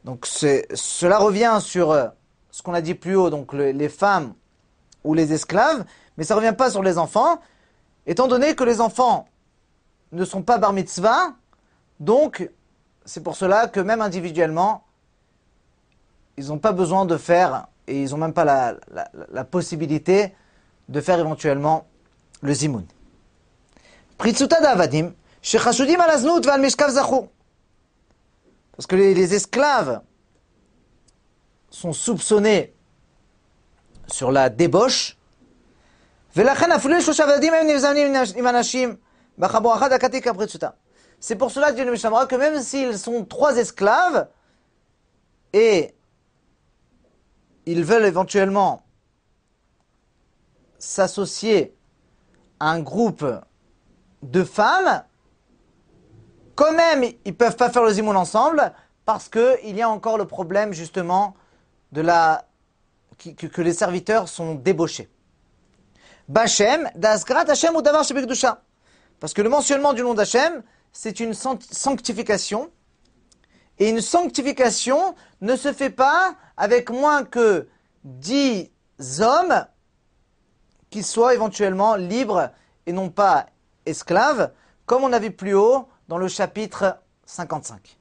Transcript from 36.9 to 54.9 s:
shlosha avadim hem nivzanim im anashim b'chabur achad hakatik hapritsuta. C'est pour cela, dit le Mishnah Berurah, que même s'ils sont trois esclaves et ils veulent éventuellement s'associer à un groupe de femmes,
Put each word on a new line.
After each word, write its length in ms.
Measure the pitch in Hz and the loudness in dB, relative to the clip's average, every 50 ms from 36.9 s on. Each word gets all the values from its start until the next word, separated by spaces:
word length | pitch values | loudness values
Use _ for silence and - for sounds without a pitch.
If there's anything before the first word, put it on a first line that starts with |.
| 330 349 | 2 2
shlosha 260 | - 320 294 - 302 | 2 0 2 2 4
avadim 280 | 285 285 269 277 320 330 | 4 4 4 4 2 2
hem 140 | 320 320 | 2 2
nivzanim 480 | 311 294 277 254 285 285 294 285 277 269 277 254 202 185 | 2 2 2 2 2 2 2 2 2 2 0 -2 -2 -4
im 120 | 233 247 | -2 -2
anashim 500 | 247 240 240 233 - - 262 254 240 214 - _ _ _ _ _ _ _ | 0 2 0 -2 -2 -4 -4 -4 -4 -6 -12 _ _ _ _ _ _ _
b'chabur 360 | - 135 143 - 226 208 233 226 | -4 -4 0 0 0 2 2 2
achad 180 | 208 262 269 | 2 2 2
hakatik 340 | 262 254 254 247 240 262 - | 2 2 0 0 -2 -2 -4
hapritsuta. 500 | 240 220 180 214 202 - 160 160 123 - _ _ _ _ _ _ _ _ _ | -4 -4 -4 -6 -8 -6 -10 -10 -10 -10 _ _ _ _ _ _ _ _ _
C'est 160 | - - 226 | -8 -8 -4
pour 160 | 196 269 240 | -4 -4 -4
cela, 200 | - 269 294 294 | -2 0 0 0
dit 120 | 247 233 269 | 0 -2 -4
le 80 | 247 | -4
Mishnah 180 | 240 202 - 220 | -4 -2 -2 0
Berurah, 160 | 220 240 262 | 2 2 0
que 100 | 247 254 | 0 0
même 240 | 247 277 302 311 294 | 0 0 0 0 -2
s'ils 360 | 233 - - 277 269 247 214 | -6 -6 -4 -4 -4 -4 -4
sont 280 | 190 - 233 240 240 185 | -6 -6 -6 -6 -6 -6
trois 320 | - - - 269 302 254 | -8 -2 0 0 2 2
esclaves 720 | 240 226 - - - 196 202 233 302 359 359 294 202 143 - _ _ _ _ _ _ _ _ _ _ _ _ _ _ _ _ _ _ _ _ _ _ _ _ - | 0 -2 -2 -4 0 2 2 4 4 2 2 0 -2 -2 -4 _ _ _ _ _ _ _ _ _ _ _ _ _ _ _ _ _ _ _ _ _ _ _ _ 2
et 400 | 208 226 226 208 170 143 - _ _ _ _ _ _ _ _ _ _ _ _ _ _ _ _ _ _ _ _ _ _ _ _ _ _ _ _ _ _ _ _ _ _ _ | 4 4 4 4 2 0 -2 _ _ _ _ _ _ _ _ _ _ _ _ _ _ _ _ _ _ _ _ _ _ _ _ _ _ _ _ _ _ _ _ _ _ _
ils 160 | 165 170 170 170 | -4 -2 -2 0
veulent 200 | 151 220 233 214 | 2 2 4 4
éventuellement 760 | 196 165 180 185 185 - 202 190 196 196 208 196 170 131 - _ _ _ _ _ _ _ _ _ _ _ _ _ _ _ _ _ _ _ _ _ _ _ _ _ _ _ _ _ _ _ _ _ _ _ _ _ _ _ _ | 2 2 0 -2 0 2 0 2 2 2 0 0 0 -2 -4 _ _ _ _ _ _ _ _ _ _ _ _ _ _ _ _ _ _ _ _ _ _ _ _ _ _ _ _ _ _ _ _ _ _ _ _ _ _ _ _
s'associer 1000 | - - - - 190 185 - 202 196 - - - 202 226 214 180 131 - _ _ _ _ _ _ _ _ _ _ _ _ _ _ _ _ _ _ | -16 -10 -2 -2 -2 -2 -2 -6 -8 -6 -8 -6 0 2 2 2 2 -2 _ _ _ _ _ _ _ _ _ _ _ _ _ _ _ _ _ _
à 120 | 147 156 | -2 -2
un 80 | 165 170 | -2 -2
groupe 440 | 151 - - 202 240 208 - - 151 131 113 95 - _ _ _ _ _ _ _ _ _ _ _ _ _ _ _ - | -6 -6 -2 -2 -2 -2 -2 -4 -6 -6 -6 -8 -14 _ _ _ _ _ _ _ _ _ _ _ _ _ _ _ -16
de 200 | 127 127 185 180 | -2 -2 -2 -2
femmes, 600 | - - - 208 247 330 381 381 320 | 0 0 0 2 2 2 2 2 0